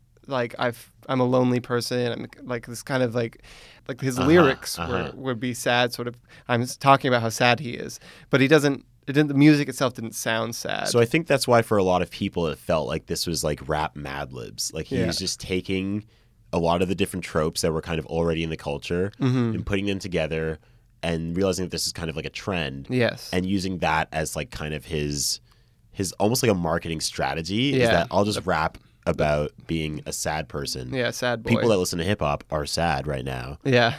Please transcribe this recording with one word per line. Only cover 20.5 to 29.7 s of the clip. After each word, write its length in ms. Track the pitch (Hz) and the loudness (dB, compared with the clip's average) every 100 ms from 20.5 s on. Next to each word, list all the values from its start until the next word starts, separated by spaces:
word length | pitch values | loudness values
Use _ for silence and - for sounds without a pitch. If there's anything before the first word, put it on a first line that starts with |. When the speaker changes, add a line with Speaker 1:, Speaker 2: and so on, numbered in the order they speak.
| 78 _ _ _ - | -6 _ _ _ -8
Speaker 2:
and 360 | 85 82 82 85 | -4 -2 -2 0
realizing 260 | 95 90 90 | 0 0 -2
that 60 | |
this 160 | 85 - | -4 -6
is 60 | |
kind 160 | - 82 | -6 -8
of, 80 | 76 | -6
like, 80 | 73 | -8
a 40 | |
trend. 560 | - - 90 71 69 67 | -8 -4 -4 -4 -6 -4
Speaker 1:
Yes. 400 | 127 113 - - | 0 0 -2 -4
Speaker 2:
And 140 | 90 92 | -2 0
using 320 | 98 95 90 | -2 -2 -2
that 300 | 87 80 78 | 0 0 -2
as, 240 | 80 76 78 | -4 -4 -6
like, 140 | 73 | -8
kind 220 | - 76 | -8 -8
of 120 | 76 - | -8 -4
his, 540 | 78 73 71 - - _ _ _ _ _ | -4 -2 -2 -4 -4 _ _ _ _ _
his, 200 | - 95 | -6 -6
almost 280 | - 104 120 | 0 0 2
like 80 | 117 | 2
a 40 | 95 | 2
marketing 440 | 82 85 85 80 | 2 -2 -2 -4
strategy 760 | - - 69 73 82 104 139 131 | -6 -4 -4 -4 -4 -2 0 2
is 60 | |
Speaker 1:
Yeah. 80 | 120 | 4
Speaker 2:
that 160 | 90 82 | 2 2
I'll 140 | 90 104 | 2 2
just 180 | 95 80 | 0 0
rap 320 | 82 80 - _ _ - | 0 0 -4 _ _ -4
about 440 | 78 76 73 76 - | 0 2 0 -2 -6
being 340 | - | -6